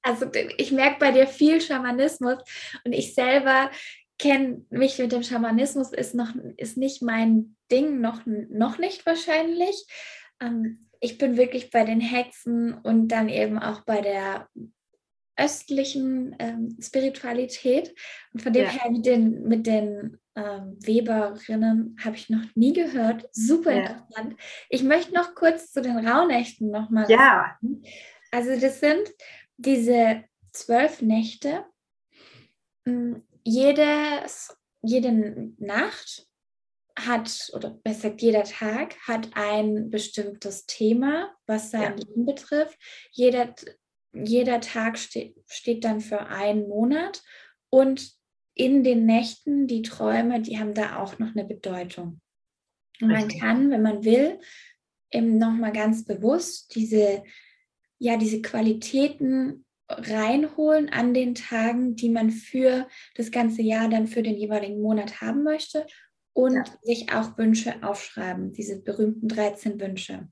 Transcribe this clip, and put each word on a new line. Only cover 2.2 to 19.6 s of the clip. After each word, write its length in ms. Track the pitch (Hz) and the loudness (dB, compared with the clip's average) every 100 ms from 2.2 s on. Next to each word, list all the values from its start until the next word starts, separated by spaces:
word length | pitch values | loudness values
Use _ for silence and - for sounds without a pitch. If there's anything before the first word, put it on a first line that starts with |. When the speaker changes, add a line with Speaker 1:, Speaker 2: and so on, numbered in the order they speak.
| 247 254 - - - - | -4 -4 -8 -16 -14 -10
Speaker 1:
und 80 | - | -4
ich 220 | 233 226 - | -4 -2 0
selber 560 | 254 277 269 262 269 - - - _ _ | 4 4 4 2 2 -4 -18 -20 _ _
kenn 460 | 285 277 269 240 - | 2 4 2 -4 -8
mich 300 | 226 269 - | 0 0 2
mit 120 | 247 | -2
dem 120 | 240 | -2
Schamanismus, 680 | 240 247 226 226 277 285 254 | -4 -2 2 2 2 -2 -4
ist 220 | - 240 240 | -4 -4 -4
noch, 180 | 226 247 - - | -4 -8 -12 -12
ist 180 | 226 254 | -10 -4
nicht 240 | 269 269 | -4 -4
mein 540 | 240 226 226 220 220 _ _ | -2 2 4 4 2 _ _
Ding, 300 | 254 302 277 | 2 2 0
noch, 200 | 226 226 - | -2 -4 -6
noch 520 | 214 220 214 240 - | -6 -6 -2 -2 0
nicht 280 | 359 - - | -4 -2 -2
wahrscheinlich. 800 | 330 339 311 330 339 359 403 - - - - - _ | -2 0 0 2 0 0 -2 -10 -18 -18 -20 -20 _
Ähm, 480 | 240 233 220 - _ _ | -6 -4 -4 -6 _ _
ich 180 | 240 233 | -8 0
bin 200 | 269 240 | 0 4
wirklich 320 | 247 254 - | 2 2 0
bei 140 | 233 220 | 2 2
den 160 | 226 | 2
Hexen 720 | 233 247 240 - 233 233 233 | 0 -2 -4 -8 -4 -2 -2
und 360 | 233 220 226 226 | -4 2 2 4
dann 200 | 226 214 | 2 0
eben 300 | 208 214 214 | 0 -2 -2
auch 220 | 214 214 | -4 -8
bei 200 | - 214 | -4 -2
der 480 | 202 196 196 190 - - 220 _ _ _ _ _ _ - | -2 -4 -4 -8 -12 -20 -20 _ _ _ _ _ _ -2
östlichen, 1000 | 294 - - 277 269 285 262 262 254 - | -2 -2 -4 -2 -2 -2 -2 -2 -6 -8
ähm, 380 | 233 233 226 - | -8 -6 -8 -8
Spiritualität. 1120 | - 269 269 269 247 240 254 - 262 262 349 - - - - | -4 -2 -2 -4 -6 -4 -4 -4 0 2 0 -14 -20 -20 -16
Und 80 | 226 | -8
von 120 | 254 | 0
dem 100 | 233 190 | 2 2
Speaker 2:
Ja. 40 | |
Speaker 1:
her 180 | 262 240 | 0 -2
mit 140 | 240 233 | 0 2
den, 380 | 240 220 226 | 4 4 2
mit 240 | 220 226 | 0 0